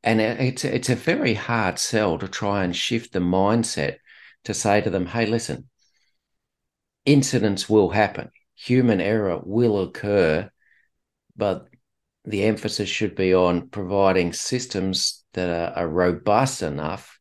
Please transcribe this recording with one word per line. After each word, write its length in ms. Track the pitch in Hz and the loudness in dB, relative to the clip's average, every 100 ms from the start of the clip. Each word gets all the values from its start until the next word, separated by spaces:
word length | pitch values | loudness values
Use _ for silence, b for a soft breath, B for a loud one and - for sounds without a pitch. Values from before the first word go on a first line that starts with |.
And 180 | 117 110 | 2 2
it, 200 | 110 120 | 0 0
it's, 240 | 131 131 | -2 -2
it's 260 | 143 123 - | -4 -4 -2
a 40 | |
very 400 | 123 - 208 277 | -2 0 0 0
hard 440 | 104 - 117 98 - | -2 -2 0 0 -2
sell 400 | - 113 104 80 | -2 0 0 0
to 100 | 95 | -6
try 360 | - 104 101 | -6 -2 0
and 120 | 92 87 | -2 -2
shift 360 | - 117 - | -4 -4 -4
the 80 | 95 | -4
mindset 760 | 90 95 98 117 113 - 71 - B B B B | 0 2 4 2 0 -2 -4 -6 B B B B
to 100 | - | -10
say 260 | 104 107 104 | -4 2 2
to 80 | 104 | 2
them, 160 | 92 87 | -2 -2
"Hey, 200 | 117 107 | -2 0
listen, 420 | 113 - 67 - _ _ _ _ _ _ _ _ _ _ _ _ _ | -2 -4 -10 -12 _ _ _ _ _ _ _ _ _ _ _ _ _
incidents 640 | - 143 135 127 107 95 - | 4 4 4 0 0 -2 2
will 220 | 107 92 | 4 4
happen. 400 | 104 104 - - _ _ | 2 0 0 -14 _ _
Human 460 | _ - 127 123 98 | _ 0 4 4 2
error 400 | 90 110 101 82 | 2 0 0 -4
will 380 | 90 107 120 104 | -2 0 2 2
occur, 680 | 90 - 104 104 82 78 101 _ _ _ _ _ _ _ _ - | -2 -6 0 2 4 2 -4 _ _ _ _ _ _ _ _ -4
but 300 | 104 92 - _ _ _ _ _ | -4 -4 -10 _ _ _ _ _
the 200 | - 104 | -8 -2
emphasis 440 | 107 107 107 - 101 | 0 0 -4 -4 -6
should 260 | - 104 | -4 -4
be 200 | - 92 | 0 2
on 340 | 90 90 87 - | 4 4 2 -4
providing 640 | 104 90 98 98 92 87 | -10 -4 2 4 4 0
systems 920 | 85 - 123 120 98 95 92 - - _ | -4 -6 -6 -4 -4 -2 -2 -4 -8 _
that 140 | - 90 | -6 -4
are, 360 | 85 85 - | -2 -4 -4
are 40 | 85 | -2
robust 760 | 82 90 85 - 107 131 - | 2 2 2 2 2 2 -2
enough 560 | 80 73 76 95 - - | -6 -4 -6 -8 -14 -20